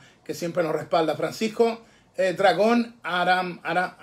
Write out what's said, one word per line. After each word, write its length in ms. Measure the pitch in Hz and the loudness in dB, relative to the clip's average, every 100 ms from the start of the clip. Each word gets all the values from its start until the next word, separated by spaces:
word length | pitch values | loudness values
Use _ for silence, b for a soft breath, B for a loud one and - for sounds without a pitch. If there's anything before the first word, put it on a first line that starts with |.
| b b | b b
que 100 | - | -14
siempre 300 | 156 170 170 | -8 -4 -2
nos 80 | 160 | -2
respalda. 440 | 156 143 170 160 151 | -4 -2 0 0 -2
Francisco, 640 | 165 - 220 - 226 226 b b b - | -4 -4 -4 2 0 0 b b b -4
eh, 160 | 185 | -2
Dragón 680 | 170 196 165 214 240 226 - | 2 2 4 4 2 0 -6
Aram-, 560 | 160 180 175 185 180 170 | -6 0 2 2 0 -8
Ara-, 360 | 151 170 180 - | -4 -2 -2 -6